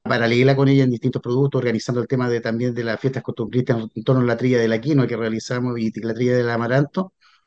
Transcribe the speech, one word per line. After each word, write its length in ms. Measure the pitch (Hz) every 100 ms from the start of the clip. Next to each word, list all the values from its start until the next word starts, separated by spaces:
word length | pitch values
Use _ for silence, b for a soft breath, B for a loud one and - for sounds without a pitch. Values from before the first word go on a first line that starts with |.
paralela 560 | - 123 117 120 131 139
con 100 | 139
ella 160 | 139
en 60 | 131
distintos 320 | 117 127 -
productos, 380 | - 127 143 127
organizando 420 | 120 113 - 123
el 60 | 113
tema 180 | 127 123
de, 140 | 120
también 320 | 113 113 123
de 100 | 120
las 160 | 113 107
fiestas 240 | 131 135
costumbristas 540 | - 123 110 123 127 117 110 -
en 80 |
torno 200 | 113 131
a 20 | 123
la 100 | 113
trilla 240 | 127 127
de 80 | 113
la 140 | 113
quinoa 260 | 135 147 120
que 80 | 113
realizamos 640 | 113 110 - 123 123 120
y 100 | 113 110
la 120 | 113
trilla 220 | 113 123 123
del 140 | 120
amaranto. 640 | 117 117 131 147 - 190 _ b b